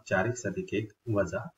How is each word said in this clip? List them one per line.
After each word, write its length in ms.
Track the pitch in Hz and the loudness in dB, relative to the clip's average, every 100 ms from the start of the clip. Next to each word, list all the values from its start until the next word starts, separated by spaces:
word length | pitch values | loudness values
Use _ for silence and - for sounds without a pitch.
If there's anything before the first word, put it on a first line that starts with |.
| - | 0
चार 180 | 95 110 | 2 2
एक्स 200 | 120 98 | 0 -4
अधिक 280 | 95 92 | -4 -2
एक 180 | 101 110 - 117 | -2 -2 -6 0
वजा 240 | 101 87 92 - | 2 2 -2 -6